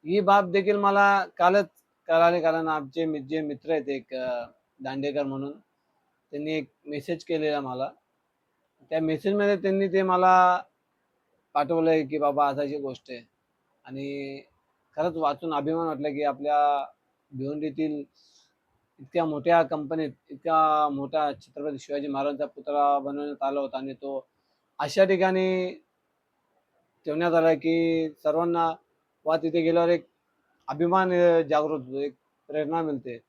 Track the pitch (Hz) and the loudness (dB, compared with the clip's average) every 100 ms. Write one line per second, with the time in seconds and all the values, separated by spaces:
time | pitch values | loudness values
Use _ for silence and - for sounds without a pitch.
0 | 151 196 190 202 185 196 190 208 202 196 | 0 0 6 4 4 0 0 2 2 4
1 | 202 202 185 - 175 202 170 _ _ _ | 4 2 -2 2 4 4 0 _ _ _
2 | - 165 170 175 160 160 160 156 139 165 | 0 4 4 4 0 0 -2 -4 -4 -4
3 | 165 151 131 160 147 139 156 156 131 135 | -4 -4 -6 -6 -6 -8 -4 -4 -2 -8
4 | 117 131 127 120 117 _ _ _ 131 135 | -8 -8 -6 -6 -8 _ _ _ -10 -6
5 | 143 143 139 135 139 151 _ _ _ _ | -4 -4 -4 -6 -10 -12 _ _ _ _
6 | _ _ _ 143 151 156 135 _ 143 147 | _ _ _ -10 -6 -6 -8 _ -12 -10
7 | 139 165 - 160 151 147 131 127 135 _ | -8 -8 -4 -2 -2 -2 -6 -6 -8 _
8 | _ _ _ _ _ _ _ _ _ 160 | _ _ _ _ _ _ _ _ _ -2
9 | 160 151 196 208 202 196 196 196 196 190 | -2 -2 -2 0 0 0 0 0 0 0
10 | 190 180 185 185 180 180 - _ _ _ | 2 4 6 6 6 2 -4 _ _ _
11 | _ _ _ _ _ 147 147 165 160 160 | _ _ _ _ _ -4 0 2 4 2
12 | 135 147 147 139 143 139 143 147 139 123 | 0 -2 0 2 0 0 -4 -6 -8 -12
13 | - 123 117 _ _ _ _ _ 127 135 | -14 -16 -18 _ _ _ _ _ -16 -10
14 | 139 139 139 139 - _ _ _ _ - | -8 -8 -10 -12 -18 _ _ _ _ -4
15 | 170 165 151 143 165 147 143 165 165 139 | -4 -2 -2 -2 -4 -4 -2 -2 -4 -4
16 | 147 143 143 131 143 147 147 143 139 _ | -6 -2 -4 -2 0 2 2 0 -4 _
17 | _ _ _ 131 135 151 151 143 156 147 | _ _ _ -10 -8 -6 -6 -4 -4 -4
18 | 139 _ _ _ _ _ _ _ _ _ | -10 _ _ _ _ _ _ _ _ _
19 | 131 175 165 147 147 170 151 156 143 160 | -6 -2 -2 -2 2 4 2 -4 -4 -4
20 | 151 - _ 135 170 160 156 151 147 139 | -6 -8 _ -8 0 4 4 4 0 -2
21 | 139 156 147 135 - 147 151 139 - 143 | -4 -2 -2 -4 -14 -10 -8 -10 -8 -8
22 | 143 139 143 139 147 - 139 143 143 143 | -6 -4 -4 -4 -8 -8 -4 2 2 2
23 | 135 143 147 139 139 143 139 131 135 127 | -2 -8 -8 -4 -4 -4 -6 -8 -10 -12
24 | 139 135 _ _ _ _ _ - 165 196 | -10 -10 _ _ _ _ _ -10 -4 2
25 | 190 190 185 190 185 185 180 - _ _ | 4 4 2 2 0 -2 -4 -10 _ _
26 | _ _ _ _ _ _ _ _ _ _ | _ _ _ _ _ _ _ _ _ _
27 | 160 151 175 165 165 160 160 165 165 165 | -6 -2 2 4 4 4 2 2 2 2
28 | 160 151 151 156 170 170 165 160 _ _ | -2 -4 -2 0 0 0 0 -2 _ _
29 | _ _ 151 160 160 165 165 170 170 170 | _ _ -2 0 0 0 2 4 4 2
30 | - _ _ _ _ _ - 143 170 185 | -2 _ _ _ _ _ -10 -2 2 2
31 | 185 180 175 165 147 151 151 151 127 135 | 4 4 6 4 2 0 0 -4 -6 -6
32 | 143 - _ _ _ 151 147 165 160 139 | -8 -10 _ _ _ -6 -2 -2 -2 -6
33 | 123 117 | -8 -16